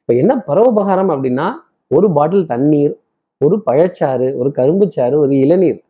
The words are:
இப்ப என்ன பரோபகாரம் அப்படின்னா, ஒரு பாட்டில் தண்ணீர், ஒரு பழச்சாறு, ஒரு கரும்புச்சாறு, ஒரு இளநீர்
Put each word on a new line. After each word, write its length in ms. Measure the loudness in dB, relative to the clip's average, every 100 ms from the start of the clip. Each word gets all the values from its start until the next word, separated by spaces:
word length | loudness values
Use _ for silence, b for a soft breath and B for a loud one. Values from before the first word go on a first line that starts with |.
இப்ப 140 | 0
என்ன 300 | 0 2 0 -2
பரோபகாரம் 640 | 0 2 2 0 0 0
அப்படின்னா, 400 | -2 -4 -4 -4 -8 _ _ _
ஒரு 260 | 0 2
பாட்டில் 340 | 0 0 0 -2
தண்ணீர், 520 | -2 0 0 0 -4 _ _ _ _
ஒரு 180 | 0 0 0
பழச்சாறு, 680 | 0 0 0 -4 -2 -2 -2
ஒரு 160 | -4
கரும்புச்சாறு, 600 | 0 0 2 0 0 0
ஒரு 220 | 0 2 2
இளநீர் 460 | 2 2 2 -2